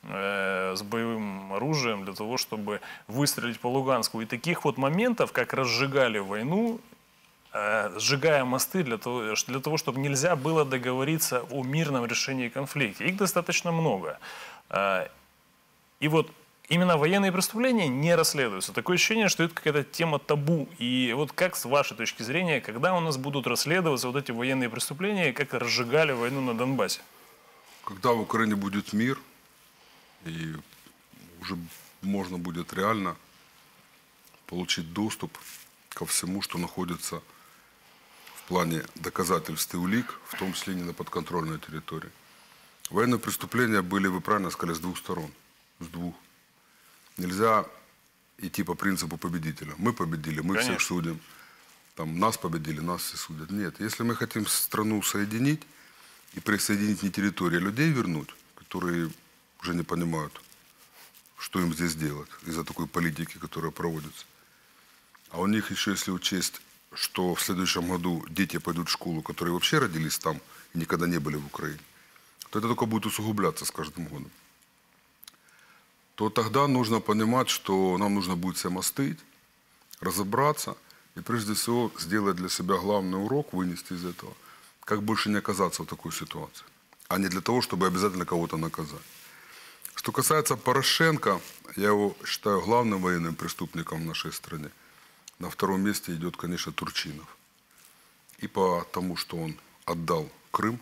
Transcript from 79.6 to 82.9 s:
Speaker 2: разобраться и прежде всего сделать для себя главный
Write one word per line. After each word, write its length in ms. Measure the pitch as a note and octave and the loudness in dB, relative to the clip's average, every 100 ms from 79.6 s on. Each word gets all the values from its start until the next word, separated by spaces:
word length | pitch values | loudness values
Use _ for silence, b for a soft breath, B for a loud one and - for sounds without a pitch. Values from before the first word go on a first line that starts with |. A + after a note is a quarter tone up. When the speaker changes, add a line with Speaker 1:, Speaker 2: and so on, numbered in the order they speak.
| _ _ _ - | _ _ _ -6
Speaker 2:
разобраться 760 | F#2+ F2+ G2 A#2 D3 D3+ - - B B B - | -4 -2 0 2 2 2 -6 -10 B B B -12
и 60 | |
прежде 320 | - A#2 G#2+ | -2 -2 0
всего 380 | G#2 - A#2+ A2+ - | -2 2 2 0 -2
сделать 360 | E2 G#2+ G2 F2+ | -2 2 2 0
для 140 | F2+ | -2
себя 260 | - F2+ F#2+ | -2 0 0
главный 480 | F#2 | 2